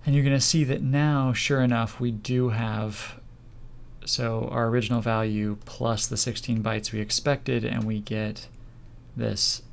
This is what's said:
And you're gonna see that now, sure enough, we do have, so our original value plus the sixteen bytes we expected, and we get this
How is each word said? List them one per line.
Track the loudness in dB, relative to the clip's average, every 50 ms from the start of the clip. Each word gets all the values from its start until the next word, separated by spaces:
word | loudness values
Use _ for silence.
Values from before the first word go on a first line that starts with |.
| 4
And | 4 4
you're | 6 6
gonna | 6 4 4
see | 4 4 4 4 4
that | 4 2 0 0
now, | 2 2 4 4 4 4 4 2 2 2
sure | 0 2 2 2 4
enough, | 4 4 4 2 2 0 -2 -2
we | -2 -2
do | -2 -4 -4 0 2 2 2 2
have, | 2 0 0 0 -2 -2 -2 -4 -4 -6 -10 -12 -12 -14 -16 -18 -18 -18 -20 -18 -18 -16 -16 -14 -14 -14 -14 -14 -14 -14 -4
so | -4 -2 0 0 0 0 0 -2 -2
our | 0 2 2 4
original | 2 2 2 2 0 2 2
value | 2 2 2 2 2 2 0 0 0 -2 -4 -8
plus | -14 -8 -2 0 0 2 2 0
the | -2 0
sixteen | 0 -2 -2 -2 -4 -2 0 0 0 2
bytes | 0 -2 -2 -4 -4 -4
we | -4
expected, | -2 0 -2 0 2 2 0 0 0 0 0 0 0
and | 0 -2 0 0
we | 0 -2 -2
get | -2 -4 -2 -2 -2 -2 -4 -8 -12 -16 -18 -18 -18 -18 -18 -18 -20 -18 -18 -18 -20 -12 -6
this | -2 -2 -2 0 2 2 0 0 -2 -8 -14